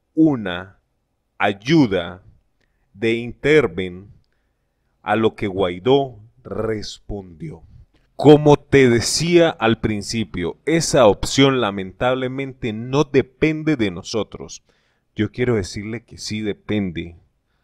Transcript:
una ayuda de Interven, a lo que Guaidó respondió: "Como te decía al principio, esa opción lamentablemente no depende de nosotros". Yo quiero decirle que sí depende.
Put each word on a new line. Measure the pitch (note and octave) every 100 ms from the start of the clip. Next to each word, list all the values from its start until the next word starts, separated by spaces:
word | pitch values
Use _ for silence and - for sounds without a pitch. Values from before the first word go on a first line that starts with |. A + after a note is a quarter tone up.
| _
una | - D#3+ C3+ G2+ F2 F#2+ _ _ _ _ _ _ -
ayuda | G2+ G2+ A2 E3 C3 F#2 E2+ F2+ _ _ _ _ _ _ _
de | G2 A2+
Interven, | A#2 A#2+ A2+ C#3 D3+ A#2+ E2+ F#2 F2+ G2+ - _ _ _ _ _ _ _ _
a | - G#2+
lo | A2
que | - G#2+
Guaidó | F#2 F#2 F2+ F#2 C#3 C3+ B2 - _
respondió: | - G2 A2 A2 G2+ - - G2+ F#2 E2 D#2+ E2 - - - _ _ -
"Como | C#3 D3 D3+ D3
te | - C#3 C3
decía | A#2 - - D#3+ F3 E3
al | - A2 A2+
principio, | A2 G#2+ G2 A2+ A2 F2+ E2+ - -
esa | E3 D3+ D#3 A2+
opción | F#2+ - - C#3 C3
lamentablemente | A2 G2+ F#2+ F#2 B2 C3 B2+ C3 C#3 B2+ B2
no | G#2+ A#2+ C3+
depende | D3 C#3+ - - D#3 D#3 D#3 D3
de | G#2
nosotros". | F2 - A2 G2 - C#2 - _ _ _ _ _ -
Yo | G#2
quiero | - B2 A#2
decirle | F2+ - G#2 A#2
que | _ E2+
sí | - G#2+
depende. | G#2+ F#2+ - G#2+ G2 E2 E2 E2+ _ _ _ _